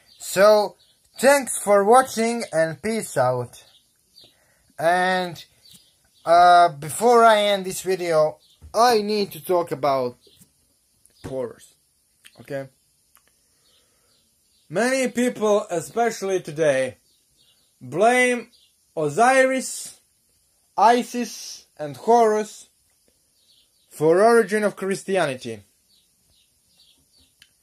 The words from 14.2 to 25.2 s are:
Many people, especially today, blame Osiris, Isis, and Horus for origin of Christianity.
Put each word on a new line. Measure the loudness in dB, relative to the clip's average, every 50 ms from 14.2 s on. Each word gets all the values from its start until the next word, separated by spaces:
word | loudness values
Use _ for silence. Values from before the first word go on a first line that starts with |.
| _ _ _ _ _ _ _ _ _ -8
Many | -4 -4 -2 -2 -2 -2 -4 -4
people, | -2 -2 -2 -2 -2 -2 0 0 0 0 -2 -4
especially | -6 -8 -8 -6 -4 -2 -2 -2 -4 -6 -6 -4 -4 -6
today, | -6 -8 -6 -2 0 0 0 0 -2 -4 -8 _ _ _ _ _ _ _ _ _ _ _ _ _ _ _ _ _
blame | -16 -8 -2 0 2 2 4 2 2 0 0 -4 -6 -12 _ _ _ _ _ _ _ _ -8
Osiris, | -6 -6 -2 0 2 2 4 4 4 4 2 0 -4 -6 -8 -12 -14 -16 -18 -20 _ _ _ _ _ _ _ _ _ _ _ _ _ _ _ _
Isis, | 2 4 4 4 2 0 -4 -6 -8 -8 -8 -10 -16 -18 -18 -20 -20 _ _ _ -14
and | -14 -14 -14
Horus | -4 0 2 4 4 4 2 0 -2 -4 -8 -12 -20 -20 _ _ _ _ _ _ _ _ _ _ _ _ _ _ _ _ _ _ _ _ _ _ _ _ _
for | -8 -2 0 2 2 4
origin | 4 4 4 4 2 0 -2 -4 -4
of | -4 -6
Christianity. | -6 -8 -8 -8 -8 -6 -4 -2 -2